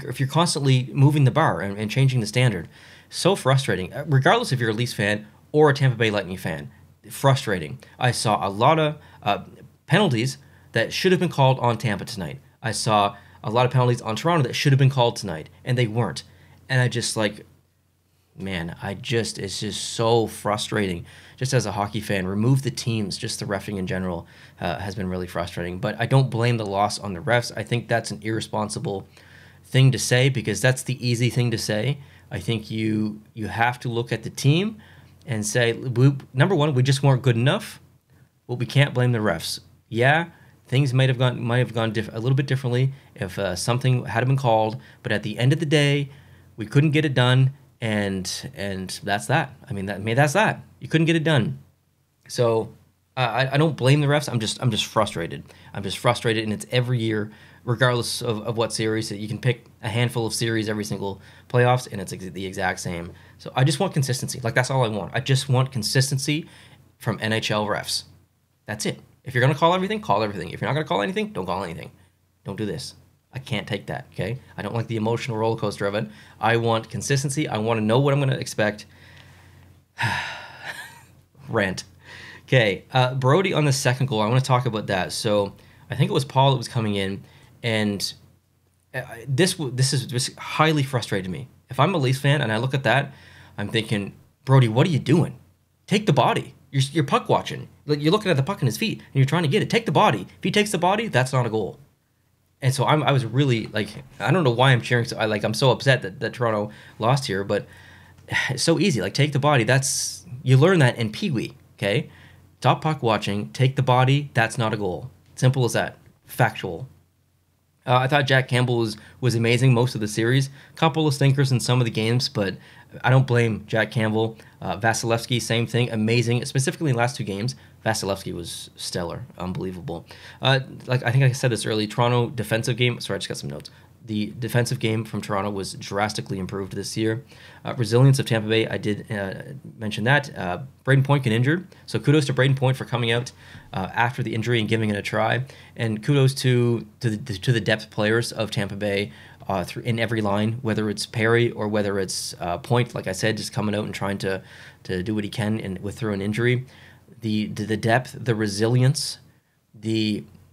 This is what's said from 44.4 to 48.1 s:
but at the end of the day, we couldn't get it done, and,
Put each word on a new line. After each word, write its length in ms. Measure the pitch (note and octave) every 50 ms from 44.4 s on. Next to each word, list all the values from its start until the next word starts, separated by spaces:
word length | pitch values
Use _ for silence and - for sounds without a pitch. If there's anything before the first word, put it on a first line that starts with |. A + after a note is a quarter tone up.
| C3+ B2 A2+ A2 A2 A2 A2 C3 - - - - -
but 80 | -
at 120 | A2 G2+ -
the 140 | G#2+ G#2+
end 140 | - A#2+ C3
of 80 | D#3+ D3
the 60 | E3+
day, 440 | C#3+ D#3 D3 C#3+ C#3+ C#3+ C#3+ C#3 C3+ - - - - - - - _ _
we 100 | - G#2+
couldn't 260 | G2+ - C#3+ D3 D#3+
get 120 | C3+ D#3 D#3
it 100 | D#3 B2+
done, 380 | B2+ B2 B2 B2+ C3 C3+ C3 - - _ _ _ -
and, 720 | A#2 A2 G#2+ G#2 G2+ G2